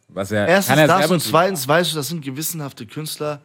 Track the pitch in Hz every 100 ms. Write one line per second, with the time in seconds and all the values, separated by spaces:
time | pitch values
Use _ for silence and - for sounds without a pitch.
0 | _ 90 98 107 101 190 190 143 156 180
1 | - 175 113 156 185 185 131 160 175 156
2 | 135 170 139 131 160 165 139 - 110 -
3 | 156 - 151 143